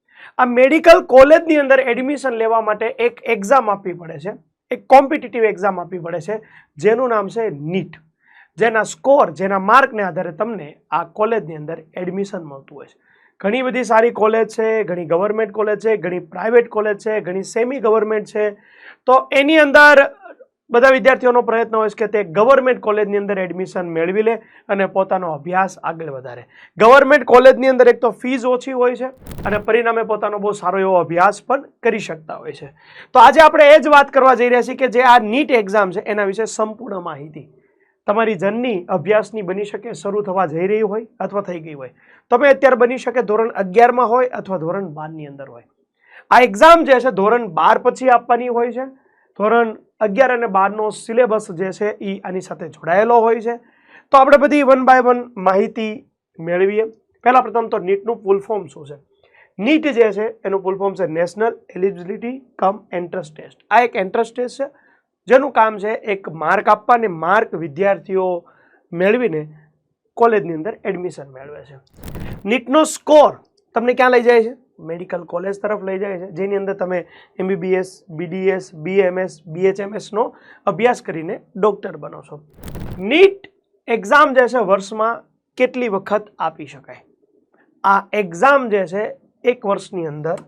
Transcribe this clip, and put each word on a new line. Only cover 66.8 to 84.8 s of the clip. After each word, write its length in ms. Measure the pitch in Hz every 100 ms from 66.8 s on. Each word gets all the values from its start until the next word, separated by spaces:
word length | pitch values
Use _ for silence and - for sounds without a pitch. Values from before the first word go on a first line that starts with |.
| -
અને 120 | 240 220
માર્ક 480 | 165 160 208 226
વિદ્યાર્થીઓ 880 | 180 160 139 196 190 151 190 185 175 175 _ _ _ _
મેળવીને 640 | 170 190 247 226 156 151 - _ _ _ _ _
કોલેજની 400 | - 233 214 170
અંદર 240 | 160 185 226
એડમિશન 440 | 220 180 180 156 143
મેળવે 360 | 131 143 151
છે. 140 | 139 139 _ _ - - - -
નીટનો 400 | 196 247 240 302
સ્કોર 540 | 311 - - 302 233 135 _ _ _
તમને 200 | 226 240
ક્યાં 160 | 247 254
લઈ 120 | 254
જાય 220 | 240 240
છે? 120 | 226 262 _ _
મેડિકલ 440 | 160 170 180 175
કોલેજ 360 | 165 175 190 196
તરફ 220 | 208 208
લઈ 160 | 190 190
જાય 200 | 202 180
છે, 120 | 190
જેની 260 | 156 196 196
અંદર 180 | 196
તમે 320 | 196 180 180 165 _ _ -
એમ 100 | 190
બી 60 |
બી 180 | 190 185
એસ, 320 | 185 185 - _
બી 160 | 156 175
ડી 200 | 190 190
એસ, 260 | 190 185
બી 240 | 156 156 196
એમ 200 | 185 180
એસ, 220 | 185 - -
બી 140 | 165
એચ 200 | 190 196
એમ 140 | 202
એસ 180 | 208 -
નો 240 | 208 285 - _ _ -
અભ્યાસ 360 | 170 240 240
કરીને 380 | - 170 160 233 _ 196
ડોક્ટર 400 | 208 202 196 156
બનો 260 | 165 151
છો. 220 | - 151 _ _ - - - -
NEET 400 | 196 311 392 - - _ _ _ -
એક્ઝામ 460 | 226 196 285 302
જે 140 | 254 240
છે, 100 | 240
વર્ષમાં 640 | 185 196